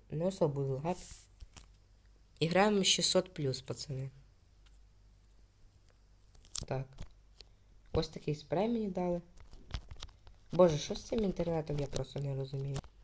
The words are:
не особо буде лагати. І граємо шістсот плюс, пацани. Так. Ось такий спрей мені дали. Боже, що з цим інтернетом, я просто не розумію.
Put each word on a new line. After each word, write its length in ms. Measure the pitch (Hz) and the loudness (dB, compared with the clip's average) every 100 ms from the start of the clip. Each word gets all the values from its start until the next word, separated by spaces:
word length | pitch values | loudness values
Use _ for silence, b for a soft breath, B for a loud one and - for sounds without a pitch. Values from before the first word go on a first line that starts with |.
| - | -10
не 160 | 151 185 | -4 -2
особо 280 | 190 156 | 2 2
буде 180 | 139 135 | 2 -2
лагати. 280 | 131 160 185 - - - - - - - - - - - - - - | -2 -2 -4 -8 -14 -18 -20 -20 -18 -20 -20 -20 -20 -20 -20 -18 -2
І 60 | 160 | 2
граємо 380 | 180 214 202 | 6 6 6
шістсот 500 | 185 - - 185 180 | 4 4 4 4 2
плюс, 260 | - 135 127 | -2 -2 -2
пацани. 500 | - 113 - 131 135 - - - - - - - - - - - - - - _ - - - - - - - - - - - | -6 -8 -8 -8 -8 -12 -20 -20 -20 -20 -20 -20 -20 -20 -20 -20 -20 -20 -20 _ -20 -20 -20 -20 -20 -20 -20 -20 -10 -8 -4
Так. 200 | 131 135 - - - - - - - - - - | -4 -6 -12 -14 -16 -20 -20 -20 -20 -20 -20 -2
Ось 160 | 156 165 | 0 0
такий 260 | - - | -2 -4
спрей 340 | 147 - 165 220 | -4 0 2 4
мені 200 | 233 208 | 2 0
дали. 320 | 180 180 175 - - - - - - - - - - - - - | 0 2 0 -4 -16 -18 -18 -8 -8 -8 -14 -14 -16 -20 -20 0
Боже, 260 | 165 175 147 | 6 6 6
що 160 | - | -2
з 80 | 208 | -6
цим 220 | - 240 | -2 0
інтернетом, 540 | 196 170 170 165 151 147 | 0 0 0 -2 -2 -2
я 80 | 139 | -2
просто 340 | 139 135 139 | -4 -4 -6
не 140 | 139 | -4
розумію. 440 | 135 135 139 139 139 - - | -4 -4 -6 -6 -6 -10 -18